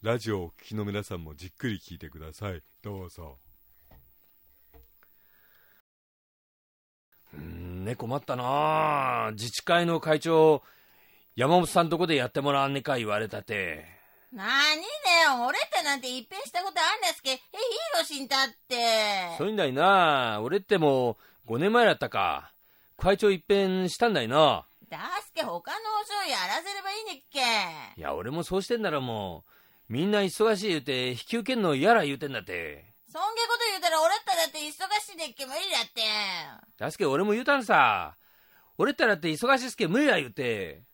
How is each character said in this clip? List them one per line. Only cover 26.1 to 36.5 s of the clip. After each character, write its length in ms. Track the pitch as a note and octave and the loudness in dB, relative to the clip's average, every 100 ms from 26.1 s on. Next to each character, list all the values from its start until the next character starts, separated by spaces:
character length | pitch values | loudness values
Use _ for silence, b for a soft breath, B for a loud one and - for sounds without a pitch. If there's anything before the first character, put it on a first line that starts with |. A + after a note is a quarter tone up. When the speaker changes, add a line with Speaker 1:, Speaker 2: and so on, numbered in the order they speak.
| G4+ F#4 | -6 -4
Speaker 3:
嬢 40 | |
や 60 | A#3 F#3 | -4 -2
ら 140 | A#3+ | -4
せ 120 | F4 | -6
れ 80 | G4+ | -10
ば 100 | F#4+ | -8
い 100 | G#4 | -10
い 20 | |
ね 140 | A4 D4 | -10 -14
っ 40 | _ | _
け。 100 | C#4+ B3 A3 F3+ D#3 A#2 G2+ | -2 0 0 -2 -8 -16 -10
Speaker 2:
い 40 | |
や、 140 | D2+ | -8
俺 160 | C#2+ G2+ | -6 -4
も 120 | D#3 | -6
そ 140 | E3 F#3 | -2 -4
う 60 | |
し 40 | F#3+ | -2
て 100 | A#3+ | -2
ん 60 | |
な 80 | G#3 | 0
ら 100 | D3+ | -2
も 440 | B2+ A2 G2 D#2+ _ b b b _ | -2 -4 -6 -8 _ b b b _
う、 40 | |
み 120 | A2+ | -2
ん 60 | F#3 | 2
な 100 | G#3 | 2
忙 360 | G3 - A3 G#3 | 0 2 2 2
し 80 | |
い 40 | G#3+ | 0
言 100 | D#3+ | -2
う 40 | |
て、 280 | C3 B2+ B2+ | -2 -2 -2
引 60 | B2 | -6
き 180 | - A#3 | -4 -4
受 180 | G#3+ | -2
け 40 | B3+ | 0
ん 40 | |
の 120 | F#3 | 2
嫌 200 | C#3 E3+ | 2 4
ら 100 | A3+ | 4
言 100 | D3+ | 4
う 40 | C#3 | -4
て 100 | D3 | -6
ん 40 | |
だ 80 | B2 | -8
っ 40 | |
て。 480 | F#2 F2+ E2 D2 - _ _ | -6 -8 -8 -12 -20 _ _
Speaker 3:
そ 60 | D#4 | -6
ん 160 | G4 | -4
げ 80 | A4+ | -2
こ 140 | A#4 A#4 | -2 0
と 40 | A#4 | -2
言 80 | F#4+ | 0
う 20 | |
た 100 | E4+ | 0
ら 120 | D#4+ | 2
俺 120 | D#4+ | 2
っ 40 | G#4 | 2
た 120 | G#4+ F4 | -2 -2
だ 120 | D#4+ | -2
っ 20 | |
て 80 | D#4 | -4
忙 140 | D4+ D4 F#4 G#4 | -10 -8 -4 -4
し 140 | G#4 | -4
い 20 | F4+ | -10
ね 140 | D#4 | -12
っ 40 | |
け 120 | - C4+ | -10 -10
無 60 | |
理 40 | C#4+ F#4+ | -6 -4
だ 80 | D4 | -4
っ 80 | A3+ | -4
て。 100 | - A3 G#3+ G3+ F3+ D3+ | -4 -4 -2 -4 -6 -10